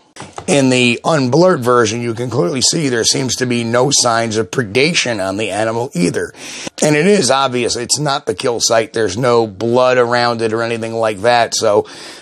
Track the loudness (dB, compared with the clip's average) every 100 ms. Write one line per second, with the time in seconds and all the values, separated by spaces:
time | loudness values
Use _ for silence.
0 | _ -20 -16 -12 -2 2 4 4 2 2
1 | 0 0 2 4 4 4 2 2 2 0
2 | -6 -6 -4 -2 -2 0 0 0 0 0
3 | 0 0 -2 -2 -2 -2 0 2 2 2
4 | 2 0 0 -2 -2 -4 -2 0 2 0
5 | -2 -2 -4 -4 -4 -2 -2 -2 -4 -2
6 | -2 -2 -6 -10 -16 -12 -14 -2 0 2
7 | 4 2 2 0 0 0 -2 -4 -4 -4
8 | -2 -2 -4 -4 -2 -2 0 0 0 -2
9 | -2 0 2 2 2 -2 0 2 4 4
10 | 2 2 0 0 -2 -2 -2 -4 -4 -2
11 | -2 0 2 4 2 0 2 2 0 -8
12 | -18 -20